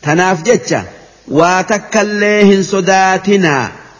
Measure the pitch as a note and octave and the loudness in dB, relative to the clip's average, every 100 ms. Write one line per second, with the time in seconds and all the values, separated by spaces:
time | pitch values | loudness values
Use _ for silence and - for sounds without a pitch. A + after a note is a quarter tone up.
0 | D3 D#3+ F#3 F#3 G#3+ A#3 - C#3+ F#2 - | -2 0 0 -2 0 -2 0 -6 -6 -18
1 | - _ - C#3 E3+ F#3 F#3 G#3 - A3 | -20 _ -4 0 2 0 -2 -4 -2 -2
2 | G#3 G#3 G#3 G#3 G3+ G3 F3+ G3 F#3 F#3+ | -2 -2 0 2 4 4 0 -2 0 2
3 | F#3+ F#3+ F#3+ G3+ E3+ C#3 A2 - - - | 2 0 0 0 0 -2 -4 -10 -20 -20